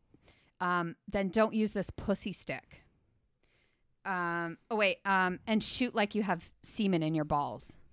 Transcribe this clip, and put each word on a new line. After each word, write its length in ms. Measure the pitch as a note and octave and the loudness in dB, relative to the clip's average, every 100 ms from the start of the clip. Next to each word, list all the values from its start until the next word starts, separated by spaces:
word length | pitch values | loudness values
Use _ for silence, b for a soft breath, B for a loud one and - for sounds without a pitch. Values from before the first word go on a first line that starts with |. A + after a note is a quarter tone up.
| _ - b b b _ | _ -20 b b b _
Um, 380 | F3+ F3+ E3+ E3 - | 0 0 0 -6 -6
then 220 | G#3 G3 | -2 0
don't 240 | A3+ A3 | 2 2
use 180 | A3 G#3+ | 4 0
this 180 | G3+ F3+ | 0 -4
pussy 440 | - - G3 - | -6 -2 -2 -2
stick." 500 | F3 - C3+ - - _ _ _ _ _ _ _ _ _ _ _ _ - | -8 -8 -10 -10 -20 _ _ _ _ _ _ _ _ _ _ _ _ -4
Um, 520 | F#3 F3 E3+ E3+ E3 _ | -2 -2 -2 -4 -6 _
oh, 40 | A3 | 2
wait. 240 | G3+ F3+ G3 | 2 2 2
Um, 340 | G3 F#3 F3+ - | 2 2 0 0
"And 160 | A3 | 0
shoot 320 | G#3 - B3 A3+ | 0 -2 0 2
like 200 | G#3+ G#3 | 0 0
you 80 | |
have 280 | G3+ F3 - _ | -2 -2 -4 _
semen 380 | - - G3+ F3 | -8 -2 2 2
in 120 | D#3 D#3 | 2 0
your 100 | D3+ | 0
balls." 520 | D3 C3+ A2 - - - | 0 -2 -6 -10 -12 -20